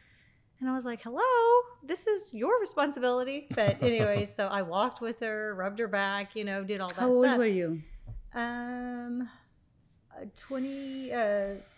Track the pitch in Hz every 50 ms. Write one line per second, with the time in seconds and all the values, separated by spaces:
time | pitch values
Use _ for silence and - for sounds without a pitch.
0 | _ _ _ _ _ _ _ _ _ _ _ - 254 262 262 262 247 247 233 -
1 | - 233 240 302 453 523 508 480 466 466 480 494 494 - - - - 269 339 359
2 | - 440 427 381 - - - 214 226 320 453 494 415 - - - 285 277 285 254
3 | 240 247 247 254 254 254 269 285 285 - - - 214 202 202 - - 247 233 226
4 | 214 208 208 202 208 202 - - 202 190 202 196 190 165 170 190 214 247 247 -
5 | 233 226 233 - 240 220 214 214 214 214 208 185 185 196 202 214 233 214 196 202
6 | 196 196 196 202 202 196 - 220 208 202 196 196 196 190 208 196 190 180 - -
7 | 247 254 247 247 254 269 254 240 240 220 196 185 175 165 165 160 160 - - -
8 | - - - - - - - 240 233 240 240 240 240 240 247 247 247 247 247 240
9 | 240 240 240 247 254 226 - - _ _ _ _ _ _ _ _ _ _ _ _
10 | _ _ - - - 208 - - - - 269 262 254 277 277 277 277 269 262 269
11 | 262 254 240 240 226 208 202 202 196 202 202 196 - - _